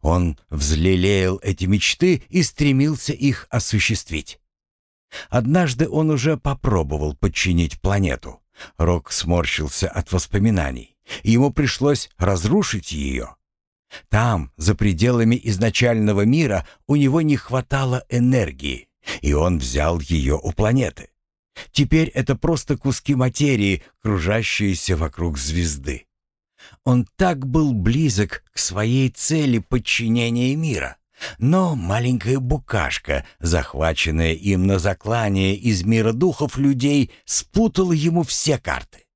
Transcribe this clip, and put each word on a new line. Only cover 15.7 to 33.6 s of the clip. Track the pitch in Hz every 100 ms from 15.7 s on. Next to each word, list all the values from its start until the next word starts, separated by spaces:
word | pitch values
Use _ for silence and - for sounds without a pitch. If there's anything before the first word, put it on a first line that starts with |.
| - 123 113 107 101
мира, | 104 143 151 98 - - _
у | 147
него | 139 151
не | 160 139
хватало | - 127 127 139 131 123 -
энергии, | 120 123 131 90 65 71 62 - _ - -
и | 69
он | 73 85 87
взял | 64 65 76 85
ее | 71 82 67 73
у | -
планеты. | - 107 127 110 - - _ _ _ _ - -
Теперь | - 143 160 160
это | - 131 127
просто | 151 165 - 143
куски | 139 123 - 143
материи, | 127 - 143 127 101 92 - _
кружащиеся | 110 101 82 107 110 - 104 90 - 87
вокруг | 80 - 85 71
звезды. | 67 80 85 71 67 64 _ _ _ _ _ _ - -
Он | - 123 120 _
так | 190 156 131
был | 127 151
близок | 117 90 123 156 98 104 - _
к | -
своей | - 90 110 127 131
цели | - - 160 143 117
подчинения | - 127 - - 117 117 117 117 123 143
мира, | 160 101 65 - _ _ - -
но | 120 180 180 147
маленькая | 87 104 120 123 104 135
букашка, | 127 147 - 113 71 - - 69 - _
захваченная | 82 85